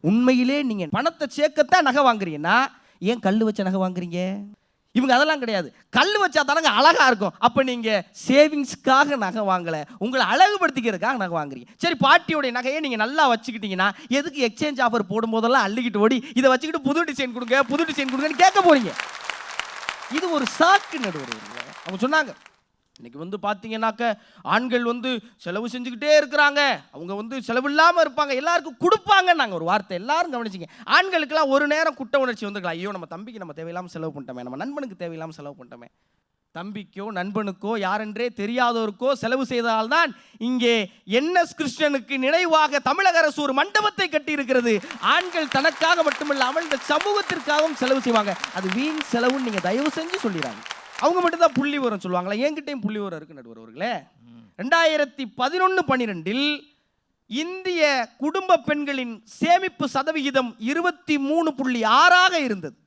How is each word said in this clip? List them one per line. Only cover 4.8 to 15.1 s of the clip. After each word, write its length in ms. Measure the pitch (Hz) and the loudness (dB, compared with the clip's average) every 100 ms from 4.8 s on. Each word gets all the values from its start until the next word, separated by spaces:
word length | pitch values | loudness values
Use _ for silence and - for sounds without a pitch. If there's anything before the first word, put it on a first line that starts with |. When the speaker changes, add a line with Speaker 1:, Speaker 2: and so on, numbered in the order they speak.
| _ | _
Speaker 1:
இவங்க 240 | - 262 247 | -2 4 4
அதெல்லாம் 240 | 302 302 | 4 2
கிடையாது. 360 | 240 202 147 _ _ | -2 -4 -4 _ _
"கல்லு 380 | 247 330 415 381 | 2 4 4 2
வச்சா 120 | 294 277 | 2 2
தானங்க 160 | 302 | 2
அழகா 440 | 320 214 285 339 269 | 2 6 6 8 6
இருக்கும்." 260 | 226 190 - | 4 0 2
அப்ப 240 | 240 269 | 2 2
நீங்க 420 | 262 247 220 214 - - - | 0 0 0 -2 -2 -14 2
சேவிங்ஸ்க்காக 920 | 262 302 294 269 - - 262 294 277 | 6 6 4 -4 -4 2 4 4 0
நகை 240 | 196 220 | -4 -4
வாங்கல, 420 | 202 185 170 160 151 240 | 0 0 -2 -6 -8 -8
உங்களை 280 | 214 262 196 | -4 0 0
அழகுபடுத்திக்கிறதுக்காக 920 | 240 392 415 349 262 233 190 202 262 | 6 4 6 0 0 -2 -2 -2 -2
நகை 120 | 185 | -2
வாங்குறீங்க. 400 | 170 147 131 120 _ | -4 -6 -10 -18 _
சரி, 180 | 339 311 | -4 2
பாட்டியோடைய 540 | 269 339 - 320 269 | 6 6 4 -2 -2
நகையை 260 | 240 254 294 | -2 -4 -4
நீங்க 160 | 302 233 | -2 -2
நல்லா 380 | 220 302 285 | -2 2 4
வச்சுக்கிட்டீங்கன்னா 580 | 226 226 226 202 185 196 196 277 | 2 -2 -8 -6 -2 -2 -2 -2
எதுக்கு 380 | 262 285 285 240 | -2 -2 -2 -4
எக்ஸ்சேஞ்ச் 340 | - 302 269 | 0 -4 0
ஆஃபர் 260 | 247 226 | 0 0
போடும் 240 | 190 | -2